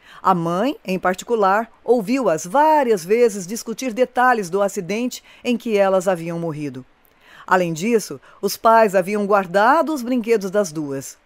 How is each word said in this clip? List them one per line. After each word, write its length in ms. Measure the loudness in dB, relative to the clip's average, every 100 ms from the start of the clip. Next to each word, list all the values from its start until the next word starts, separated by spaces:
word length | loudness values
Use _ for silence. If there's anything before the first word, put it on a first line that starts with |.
| -20 -4
A 120 | 0
mãe, 420 | 0 0 -2 -2 -4
em 140 | -6 -2
particular, 720 | -2 -4 -2 0 2 2 -2 _
ouviu-as 640 | 0 0 0 0 0 -2 0
várias 580 | 2 4 4 2 0
vezes 420 | 0 2 2 0 -8
discutir 460 | -10 -10 -8 -6
detalhes 580 | -2 -2 2 2 2 -2
do 100 | -2
acidente 640 | -2 -4 -6 -6 -6 -8 -16 -10
em 120 | -4 -4
que 200 | 0 2
elas 320 | 2 2 0
haviam 300 | -2 -4 -6
morrido. 460 | -6 -6 -10 -10 -16 _ _ _ _ -20 0
Além 260 | 0 0
disso, 480 | -2 0 0 -2 -12 -18 _
os 160 | -8 0
pais 360 | 4 6 6
haviam 320 | 2 0 -2 0
guardado 680 | 0 2 2 4 4 2
os 80 | -4
brinquedos 480 | -2 -2 0 0 0
das 200 | -2 -2
duas, 460 | -4 -8 -8 -10 -18